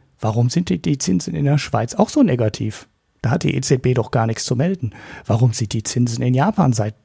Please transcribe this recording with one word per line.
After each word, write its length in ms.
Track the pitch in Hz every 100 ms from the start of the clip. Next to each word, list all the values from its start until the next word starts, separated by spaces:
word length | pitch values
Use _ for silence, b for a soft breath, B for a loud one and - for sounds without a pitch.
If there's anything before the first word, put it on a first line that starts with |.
| b _
warum 300 | 110 110 120
sind 220 | 170 175
die, 100 | 180
die 160 | 160 143
Zinsen 380 | - 185 -
in 100 | 160
der 140 | 143 143
Schweiz 360 | - 110 117
auch 140 | - -
so 140 | 302
negativ? 640 | 233 123 110 - 110 - - _ _ _
Da 80 | 113
hat 120 | -
die 140 | 147 135
E 40 |
Z 220 | 131 127
B 120 | 123
doch 180 | 120 110
gar 140 | 123 113
nichts 160 | 110
zu 100 | -
melden. 400 | 120 165 190 110 B B B -
Warum 260 | 110 123
sind 200 | 110 107
die 100 | 117
Zinsen 400 | - - 120 117
in 120 | 123
Japan 380 | 127 170 214 151
seit 220 | 113 107 -